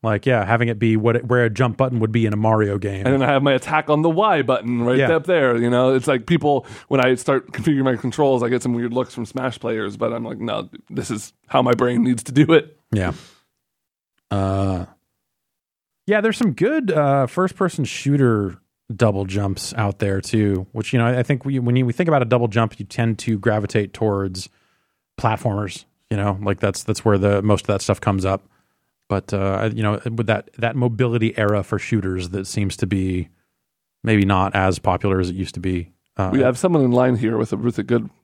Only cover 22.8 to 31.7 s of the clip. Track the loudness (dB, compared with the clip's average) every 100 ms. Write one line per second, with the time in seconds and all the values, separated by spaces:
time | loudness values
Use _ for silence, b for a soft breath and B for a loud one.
22.8 | -12 -2 -2 -2 -2 0 2 0 0 -2
23.8 | -4 -2 -2 0 -4 -6 -14 _ _ _
24.8 | _ _ _ -4 -2 -2 -2 -4 -4 -8
25.8 | -18 _ _ -4 -2 -2 -2 -2 -2 -4
26.8 | -4 -2 2 4 4 2 2 0 2 -4
27.8 | 0 -2 0 0 0 -2 _ _ _ _
28.8 | _ _ _ -4 -2 -2 -2 -2 -2 -2
29.8 | -2 -2 -4 -4 -2 -2 -4 -6 -4 0
30.8 | -2 0 0 2 0 0 0 0 0